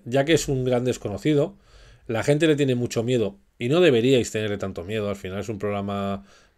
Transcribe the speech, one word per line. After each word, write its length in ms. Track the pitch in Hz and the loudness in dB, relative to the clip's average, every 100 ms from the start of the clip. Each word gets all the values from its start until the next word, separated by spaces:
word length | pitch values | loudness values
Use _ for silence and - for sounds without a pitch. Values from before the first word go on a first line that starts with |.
| - | -4
ya 180 | 127 | -2
que 80 | 139 | 2
es 160 | 156 - | 2 2
un 160 | 131 | -2
gran 220 | 127 123 127 | 0 0 0
desconocido. 720 | 117 113 98 151 147 165 - _ - - - - | -4 -6 -4 0 2 0 -6 _ -20 -20 -20 -6
La 160 | 110 | -4
gente 240 | 107 147 165 | 0 2 4
le 80 | 143 | 4
tiene 200 | 139 123 | 2 0
mucho 280 | 120 - | -2 -2
miedo 340 | 113 127 101 98 _ _ | 0 0 0 -4 _ _
y 100 | 120 | 0
no 100 | 160 | 4
deberíais 520 | 180 120 123 131 107 | 4 6 4 4 2
tenerle 260 | 110 107 101 | -2 -4 -4
tanto 260 | 98 95 | -6 -8
miedo. 240 | 87 110 104 | -6 -4 -4
Al 80 | 98 | -6
final 240 | 92 98 | -8 -8
es 100 | 101 | -8
un 100 | 107 | -6
programa 680 | 104 101 98 101 98 98 - _ _ | -4 -4 -4 -4 -4 -6 -10 _ _